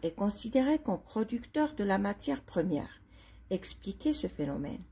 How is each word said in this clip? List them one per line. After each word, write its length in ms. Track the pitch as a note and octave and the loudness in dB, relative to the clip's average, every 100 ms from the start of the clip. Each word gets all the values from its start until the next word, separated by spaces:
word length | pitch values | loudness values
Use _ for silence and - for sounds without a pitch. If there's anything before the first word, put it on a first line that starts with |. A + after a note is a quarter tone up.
est 120 | - | -4
considéré 640 | - G3+ G3+ A3+ C4 C4 D4+ | 0 0 0 2 4 6 4
comme 240 | D4+ F#3 | 2 -2
producteur 720 | - A3 A3 A#3+ - D4+ D4+ | -2 -2 -2 -2 -2 0 0
de 100 | D4+ | 0
la 140 | G3+ F#3+ | 2 2
matière 440 | G3+ G3+ - C4+ | 2 -2 -2 -4
première. 600 | - F3+ F#3 D3+ - - - - - - - | -2 0 2 0 -2 -12 -20 -20 -20 -16 -4
Expliquez 600 | F#3 - - G3 - D4+ | -4 -4 -10 -8 -2 0
ce 160 | D4 F#3 | 0 -2
phénomène. 560 | - C#3+ C#3 C#3+ - - | -2 -4 -4 -6 -8 -12